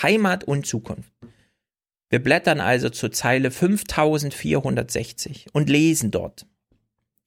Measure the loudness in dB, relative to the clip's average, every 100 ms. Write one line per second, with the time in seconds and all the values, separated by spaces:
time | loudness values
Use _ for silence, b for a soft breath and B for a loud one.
0 | 2 2 2 0 -2 -4 -4 -6 -8 -12
1 | -16 _ B B B B _ _ _ _
2 | _ 0 2 2 2 2 2 2 0 -4
3 | -6 -2 0 2 0 0 0 0 -2 2
4 | 2 2 -2 -6 -2 0 0 -2 -2 -4
5 | -6 -10 -12 -14 -4 -2 2 4 4 2
6 | -2 -4 -6 -12 -20 _ _ _ _ _
7 | _ _